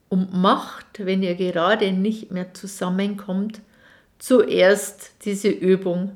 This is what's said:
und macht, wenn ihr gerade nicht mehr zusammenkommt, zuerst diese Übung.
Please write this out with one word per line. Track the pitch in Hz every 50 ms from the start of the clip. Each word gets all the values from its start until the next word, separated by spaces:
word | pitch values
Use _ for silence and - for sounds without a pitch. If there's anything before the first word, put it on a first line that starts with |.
| _ _
und | 196 185 190 185 -
macht, | 180 180 202 262 285 - - - - - _ - - 202
wenn | 185 190 190 190
ihr | 180 175
gerade | 180 190 180 175 170 165 185 214 220 214 190
nicht | 190 185 190 220 220 220 - -
mehr | 185 180 185 185 -
zusammenkommt, | - - 196 - - 185 185 185 190 196 202 208 196 - - 190 190 202 220 - - - _ _ _ _ - - _ _ _ _ _
zuerst | - - 254 247 - - - 180 180 185 202 - - - - - - - _ _ -
diese | 208 202 196 - 202
Übung. | - - 170 185 190 185 190 185 175 180 185 196 -